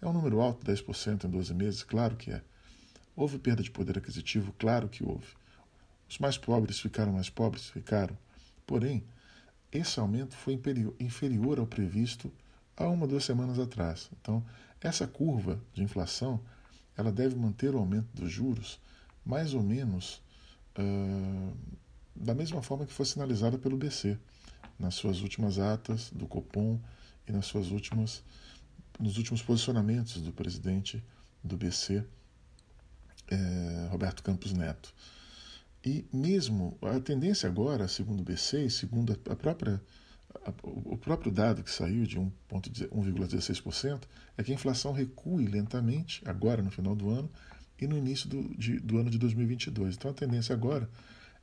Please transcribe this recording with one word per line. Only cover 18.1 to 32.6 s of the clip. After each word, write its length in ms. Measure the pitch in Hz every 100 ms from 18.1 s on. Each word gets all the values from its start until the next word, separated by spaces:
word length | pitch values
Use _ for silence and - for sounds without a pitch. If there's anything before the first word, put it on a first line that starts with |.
dos 160 | - 85
juros 500 | 92 131 113 104 - - - - -
mais 300 | - 135 160
ou 80 | 135
menos, 600 | 101 123 127 92 - - - - - - - -
ah, 760 | 101 98 98 98 95 95 95 92 - - - - -
da 180 | - 110
mesma 300 | 123 160 165
forma 240 | - 139 147
que 60 |
foi 120 | -
sinalizada 540 | 139 147 135 110 117 127
pelo 180 | 135 135
B 140 | 143
C, 260 | - 101 104 - - - - - -
nas 160 | 90
suas 260 | - 107 92
últimas 380 | 101 - 107 95
atas 520 | 98 110 - 113 -
do 160 | - -
Copom 500 | - - 101 110 113 113 - - - -
e 60 |
nas 120 | 104 95
suas 260 | 107 90
últimas, 500 | 101 113 113 110 - - - - - - - - -
nos 180 | 110 104
últimos 240 | 113 113
posicionamentos 800 | - 117 127 120 104 120 113 90
do 100 | 80
presidente 720 | - 95 98 92 95 98 110 - - - -
do 140 | 85 90
B 160 | 87
C, 320 | - - 196 208 - - - - -